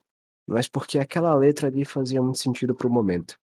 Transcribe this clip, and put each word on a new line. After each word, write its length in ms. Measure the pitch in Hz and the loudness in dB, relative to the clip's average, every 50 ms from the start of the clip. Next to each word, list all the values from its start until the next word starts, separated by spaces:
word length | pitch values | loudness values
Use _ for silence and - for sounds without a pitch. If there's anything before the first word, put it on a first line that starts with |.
| _ _ _ _ _ _ _ _ _ - | _ _ _ _ _ _ _ _ _ -4
mas 180 | 104 113 123 | -2 -2 -2
porque 320 | - - 135 - - - 143 | -2 -4 -6 -6 -2 -2 -2
aquela 360 | 135 - - 175 165 170 156 | -2 -2 -2 0 2 4 4
letra 340 | 139 139 147 147 147 151 139 | 6 6 4 4 2 0 -2
ali 160 | 131 139 139 | -2 -2 -4
fazia 380 | - - 139 131 123 131 131 127 | -4 -4 -4 -4 -2 0 0 0
muito 160 | 127 127 - | 0 -2 -2
sentido 360 | - 131 120 - 131 123 120 | -2 -2 -2 -2 -2 -2 -2
pro 140 | - - 120 | 0 0 0
momento. 500 | 120 120 110 95 87 87 85 - - - _ | 2 2 2 2 0 -2 -4 -8 -14 -20 _